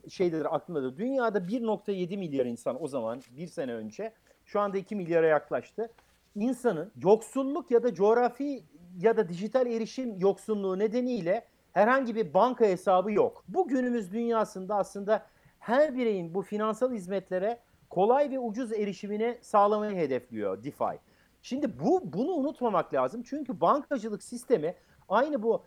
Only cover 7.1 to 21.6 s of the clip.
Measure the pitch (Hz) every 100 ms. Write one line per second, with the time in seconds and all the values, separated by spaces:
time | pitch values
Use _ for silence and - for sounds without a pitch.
7.1 | 220 - 262 269 302 254 240 240 170 202
8.1 | 233 247 - 285 262 - - - 180 202
9.1 | 226 175 175 214 262 247 226 220 - 247
10.1 | 190 190 190 - 208 196 185 214 240 247
11.1 | 240 170 220 - _ _ 175 214 262 247
12.1 | 220 180 185 233 247 214 180 - 185 190
13.1 | 208 123 - - 330 349 254 247 240 180
14.1 | 214 233 226 214 190 185 208 190 202 202
15.1 | 214 - _ _ _ - 247 311 254 233
16.1 | 196 170 185 - 208 220 214 254 233 175
17.1 | 196 190 185 202 233 _ _ - 175 202
18.1 | 262 294 262 240 208 240 220 208 190 202
19.1 | 208 233 240 - 208 208 214 208 190 147
20.1 | 127 - 110 101 98 127 - 107 80 _
21.1 | _ _ _ - 254